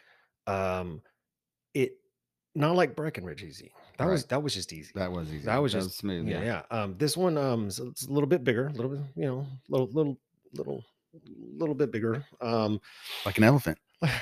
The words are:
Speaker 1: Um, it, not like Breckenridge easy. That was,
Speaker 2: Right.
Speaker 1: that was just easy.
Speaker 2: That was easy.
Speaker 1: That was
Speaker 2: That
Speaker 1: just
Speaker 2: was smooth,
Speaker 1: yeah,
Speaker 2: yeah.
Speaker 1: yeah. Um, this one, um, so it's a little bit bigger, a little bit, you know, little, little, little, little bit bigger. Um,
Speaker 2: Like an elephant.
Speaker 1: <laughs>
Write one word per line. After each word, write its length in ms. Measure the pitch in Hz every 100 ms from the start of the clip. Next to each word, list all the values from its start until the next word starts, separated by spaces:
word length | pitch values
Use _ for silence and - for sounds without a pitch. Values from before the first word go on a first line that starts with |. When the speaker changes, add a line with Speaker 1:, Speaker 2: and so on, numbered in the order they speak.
| _ _ _ _ -
Speaker 1:
Um, 540 | 98 95 92 90 78 - _ _ _ _ _ _
it, 240 | 143 127 - _ _ _ _ _ -
not 200 | 151 180
like 200 | 156 123
Breckenridge 480 | 156 127 90 73
easy. 280 | 92 - - - - -
That 80 | 165
was, 140 | 175
Speaker 2:
Right. 60 | 117
Speaker 1:
that 140 | 131
was 100 | 147
just 180 | 101 87
easy. 180 | 80 73 98
Speaker 2:
That 160 | 90
was 220 | 90 80
easy. 120 | 78 71
Speaker 1:
That 120 | 123
was 160 | 143
Speaker 2:
That 60 | 95
Speaker 1:
just 80 | 95
Speaker 2:
was 80 | -
smooth, 320 | 101 87 82
Speaker 1:
yeah, 120 | 80
Speaker 2:
yeah. 220 | 110 98 -
Speaker 1:
yeah. 60 | 113
Um, 120 | 98 92
this 200 | 147 170
one, 200 | 185 151
um, 320 | 135 117 101
so 160 | 95 123
it's 180 | - 131
a 40 |
little 140 | 139 139
bit 140 | 175
bigger, 240 | 127 113 139
a 40 |
little 200 | 127 127
bit, 100 | 139 143 165
you 100 | 147
know, 200 | 127 139 131 -
little, 180 | 143 127
little, 260 | 151 147 127 _ _ _
little, 320 | - 139 135 110 _ _ 165 - -
little 400 | - 147 156 135
bit 160 | 135
bigger. 320 | 110 113 123 - -
Um, 380 | 120 117 107 107 - - - - 101
Speaker 2:
Like 120 | 101
an 60 |
elephant. 340 | 110 139 82 78 _ -
Speaker 1:
<laughs> 0 | 156 -